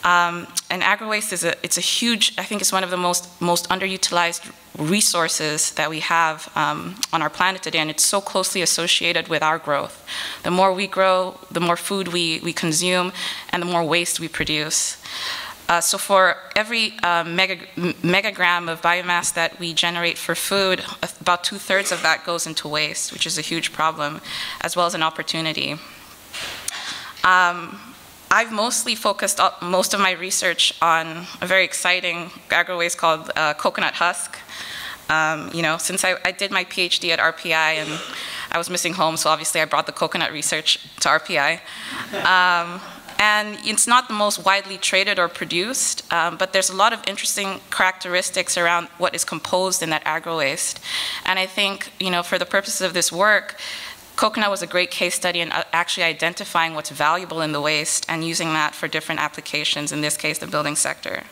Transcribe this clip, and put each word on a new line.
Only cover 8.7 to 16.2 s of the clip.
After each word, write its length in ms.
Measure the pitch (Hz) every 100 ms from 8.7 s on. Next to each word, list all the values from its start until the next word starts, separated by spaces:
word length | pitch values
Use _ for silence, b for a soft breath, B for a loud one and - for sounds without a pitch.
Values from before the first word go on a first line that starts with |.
| - 170 - 170 170 160
with 140 | 156
our 160 | 156 160
growth. 480 | 156 143 - - - B B B
The 80 | -
more 200 | 180 196
we 140 | 185 196
grow, 540 | 190 190 185 185 - -
the 100 | 175
more 180 | 170 170
food 320 | - 202 180
we, 300 | 175 170 160
we 100 | 170
consume, 580 | 160 175 156 180 185 180 B B B B
and 100 | 180
the 40 | 175
more 160 | 175
waste 360 | 165 170 170 -
we 80 | 165
produce. 760 | - 156 151 151 156 - - B B B B B B -
Uh, 100 | 170
so 180 | 165 196
for 380 | - 196